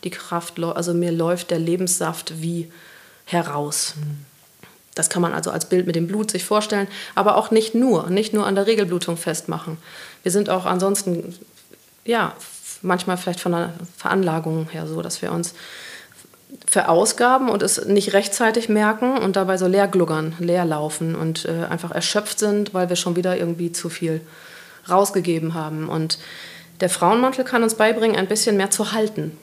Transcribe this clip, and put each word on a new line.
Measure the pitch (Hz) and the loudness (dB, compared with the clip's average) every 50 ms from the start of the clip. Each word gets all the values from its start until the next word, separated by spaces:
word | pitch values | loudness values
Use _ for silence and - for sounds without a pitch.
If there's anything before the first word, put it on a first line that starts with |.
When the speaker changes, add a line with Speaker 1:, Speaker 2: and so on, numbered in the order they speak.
| - | -8
Speaker 1:
Die | 185 | -8
Kraft | 170 - - - 180 170 170 - - | -10 -10 -10 -4 -4 -4 -4 -6 -6
läu-, | - 165 170 - | -4 -4 -2 -2
also | - 170 175 170 | -2 -2 0 0
mir | 170 175 175 | 0 0 0
läuft | 165 165 160 170 175 175 175 - | 0 0 2 0 0 -2 -2 -2
der | 180 165 | -2 0
Lebenssaft | 165 165 170 180 185 180 - - 180 160 170 165 - - 160 160 | 2 0 0 0 0 0 0 0 0 -2 -4 -6 -10 -12 -10 -6
wie | 160 165 170 170 165 165 - - - - - - - - - - _ | -6 -4 -4 -4 -6 -8 -12 -20 -20 -20 -20 -20 -20 -20 -20 -20 _
heraus. | - - 170 165 160 147 147 147 147 143 - - - - | -2 -2 0 0 0 -2 -4 -4 -2 -2 -4 -4 -4 -6
Speaker 2:
Mhm. | 151 151 147 147 143 143 131 _ _ _ _ _ _ - - - _ _ _ - | -8 -8 -8 -8 -10 -12 -20 _ _ _ _ _ _ -20 -20 -20 _ _ _ -6
Speaker 1:
Das | - 160 - | -2 -2 0
kann | - 180 | 2 2
man | 175 165 69 | 0 2 0
also | - 160 - | -2 -4 -4
als | - 165 - - | -4 -6 -2 0
Bild | 180 180 180 | 0 2 2
mit | 180 165 | 2 0
dem | 165 170 | -2 -2
Blut | 170 196 214 214 220 | -2 -2 -2 -2 -2
sich | - 180 - | -4 -6 -2
vorstellen, | - 208 214 214 214 214 202 202 196 - - - - - | 0 0 0 0 0 0 0 -2 -2 -6 -12 -14 -6 -2
aber | - 196 208 - | 2 4 6 4
auch | 208 220 - | 4 4 4
nicht | 226 220 220 220 - | 4 4 4 4 2
nur, | 226 247 262 214 160 151 170 | 2 4 4 4 2 2 2
nicht | 180 196 220 214 214 | 0 0 0 2 0
nur | 214 202 | 0 2
an | 202 196 | 2 2
der | 196 196 | 2 4
Regelblutung | 208 226 208 202 175 180 175 175 - 170 | 4 4 2 2 0 0 -2 -2 -2 -4
festmachen. | 165 - 170 156 - - - 165 165 - 165 160 160 - - - - - - - - _ | -4 -2 -4 -4 -4 -4 -6 -8 -6 -6 -8 -10 -10 -12 -20 -20 -18 -18 -20 -20 -6 _
Wir | 185 | 0
sind | 175 202 208 - | 2 2 2 2
auch | 180 185 180 | 0 0 0
ansonsten, | 180 185 180 185 196 202 196 - 185 175 170 - - 175 - - _ _ - - _ - _ _ _ _ _ _ | 0 0 2 2 2 2 0 0 -2 -2 -2 -4 -8 -12 -14 -20 _ _ -20 -20 _ -20 _ _ _ _ _ _
ja, | - 233 226 196 - - - - - - - - - - - | -2 0 0 0 -2 -4 -10 -18 -18 -18 -18 -16 -16 -16 -8
manchmal | - 185 180 180 180 - 185 | 0 0 0 0 2 -2 -4
vielleicht | 180 - 185 175 175 | -2 -2 -4 -4 -2
von | - 180 175 | -2 0 0
der | 170 170 175 165 170 175 175 - | 0 0 -4 -6 -10 -14 -16 -16
Veranlagung | - - - - 196 190 170 156 165 156 160 160 160 156 160 | -8 -2 0 2 2 2 2 0 0 -2 -2 -2 -2 -4 -4
her | - 160 165 | -6 -8 -8
so, | 156 160 165 | -6 -6 -6
dass | 170 175 175 - | -6 -6 -6 -6
wir | - 175 | -6 -4
uns | - 170 170 - - - - - - - - - - - - - - - - - - _ _ _ 277 - - | -4 -4 -4 -6 -8 -12 -18 -18 -18 -16 -16 -16 -18 -18 -20 -20 -20 -20 -20 -20 -20 _ _ _ -20 -10 -6
verausgaben | - - 208 - 170 165 170 202 220 - - 240 247 254 262 262 240 | 0 2 2 4 4 4 4 4 2 2 2 4 4 4 4 4 2
und | 208 202 - | 0 2 2
es | - - - - | 0 0 -2 2
nicht | - 202 208 196 202 190 | 4 4 4 4 4 2
rechtzeitig | 196 202 208 - - 247 220 214 240 226 226 | 2 2 2 -2 2 2 2 2 2 0 2
merken | 214 208 214 208 214 214 254 247 262 | 2 4 4 2 2 2 0 0 2
und | 254 - 196 185 | 2 0 2 2
dabei | 196 190 185 190 | 0 2 2 0
so | 180 185 | 2 2
leer | 185 185 196 196 | 2 4 4 4
gluggern, | 196 190 190 170 160 160 156 156 160 160 170 | 4 4 2 2 2 2 -2 -2 -4 -4 -4
leer | 175 170 170 185 175 | 0 2 2 2 2
laufen | 165 156 151 151 156 156 - 165 165 165 | 0 0 -2 -2 -4 -4 -4 -4 -4 -2
und, | 160 160 160 160 160 - | -2 -2 -2 -4 -4 -4
äh, | 165 165 165 170 - | -4 -4 -4 -4 -4
einfach | - 170 - 175 | -4 -6 -6 -6
erschöpft | - 170 175 - - 208 208 208 - - | -4 -4 -2 0 -2 -2 -2 -2 -4 -2
sind, | 208 208 208 208 208 196 190 | 0 0 2 0 0 0 0
weil | 185 180 175 | -2 0 0
wir | 180 | 0
schon | 175 - 180 170 | -2 0 0 0
wieder | 175 180 185 180 | 0 0 0 0
irgendwie | 180 175 170 170 165 175 170 | 0 0 -2 -2 -2 -4 -4
zu | 170 - - 170 | -4 -6 -8 -8
viel | 165 - 175 160 160 156 160 - - - - - - - - - - - - - | -6 -4 -4 -2 -2 -4 -6 -10 -20 -20 -20 -20 -20 -20 -20 -20 -20 -20 -4 2
rausgegeben | 180 190 202 196 202 196 165 175 165 160 160 160 160 | 4 4 4 4 2 0 0 0 0 0 0 -2 -4
haben. | 165 156 156 156 156 160 - | -4 -4 -4 -4 -6 -4 -4
Und | - 160 160 160 - - - - - - - - - - - - - - | -2 -2 0 -2 -2 -6 -6 -18 -16 -16 -16 -18 -18 -20 -20 -20 -4 -2
der | 190 175 | 0 0
Frauenmantel | 180 - 180 175 - 165 165 262 269 262 254 | 2 4 4 6 6 6 4 2 2 0 -2
kann | 254 262 240 233 | 0 2 2 2
uns | 220 220 | 2 4
beibringen, | - 214 220 233 233 220 226 214 | 4 4 4 4 4 4 4 4
ein | - 190 | 2 2
bisschen | 190 208 214 - 233 208 | 0 0 0 2 2 4
mehr | 196 190 196 | 4 4 2
zu | - - 214 180 | 2 0 0 0
halten | 196 220 214 214 214 - 151 156 160 - | 2 0 0 0 0 -4 -6 -6 -8 -10